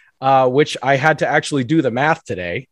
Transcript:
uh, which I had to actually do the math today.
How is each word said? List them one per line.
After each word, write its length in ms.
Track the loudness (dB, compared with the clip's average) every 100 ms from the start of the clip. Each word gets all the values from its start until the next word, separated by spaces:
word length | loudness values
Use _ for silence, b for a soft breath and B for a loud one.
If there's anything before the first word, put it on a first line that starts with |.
| b _
uh, 260 | 0 2 4
which 300 | 2 0 -2
I 140 | -2 2
had 200 | 2 0
to 80 | 0
actually 360 | -2 -2 -6
do 180 | 0 2
the 80 | 2
math 340 | 2 -2 -2 -6
today. 420 | -8 -6 -8 -10